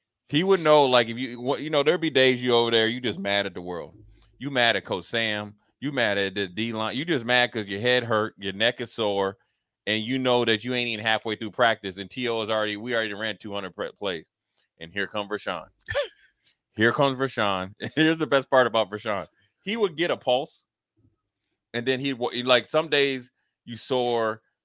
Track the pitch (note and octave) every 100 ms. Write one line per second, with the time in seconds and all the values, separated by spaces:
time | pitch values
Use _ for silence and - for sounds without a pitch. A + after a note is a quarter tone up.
0 | _ _ - C#3+ F#3+ F#3 D#3 D3+ C3+ B2
1 | A#2 A#2 B2+ A#2+ B2 A#2+ D3+ D3+ C#3+ E3+
2 | D#3+ C3 C3 B2 B2 A#2+ A#2 A2+ A2 B2
3 | B2 F#2 G2+ G2+ G2 F2+ F2+ E2+ D2 -
4 | - _ _ - C#3 C3 A#2 G2+ - F#2+
5 | - A#2 A2+ G#2 G#2 G#2 _ _ C#3 C3+
6 | A2 G2+ G2 G2 F#2 F2+ A#2 A2 A2 A#2+
7 | E3+ C#3 A#2 B2 A#2+ A#2 G2+ G2 B2 B2
8 | A#2 G#2+ A2 - G2 G2 A#2 A#2+ A#2+ -
9 | G#2+ G2 G2 G2 _ _ _ _ G2+ A2
10 | A2 C3 B2+ B2 A2+ G#2+ A#2+ B2 A#2+ G#2+
11 | A2+ A2 A2+ G#2+ G#2+ - A#2 A2 G2 F2+
12 | F#2 C3 A#2+ A2+ G#2+ A2 G#2+ G#2 A#2+ A#2
13 | A2 G2+ A2 G2+ G#2 G2+ F#2+ G2+ F2+ -
14 | G2+ E2 - _ _ _ _ - E2 G2
15 | F#2+ G#2+ G2+ G#2 G2+ E2+ - _ - C#5+
16 | B4 - _ _ _ _ _ G#2+ A#2 C3
17 | C#3 B2+ C3 B2 G2+ F#2 F#2 - A2+ D3+
18 | D#3+ E3 C3+ C3+ B2+ C3 A#2 A2+ F#2+ G#2+
19 | A2 G2 E2 _ _ _ F#3+ A#3 G3 D3
20 | E3+ A#2+ C3 B2 D#3+ _ _ _ _ _
21 | _ _ _ _ _ _ _ A#2+ A#2+ C3
22 | C#3 A#2+ B2 B2 B2+ B2 G#2+ D#3 D#3+ C#3+
23 | C#3 C3 B2 _ _ _ - A#2 - B2+
24 | B2 A#2 A2 A2 _ _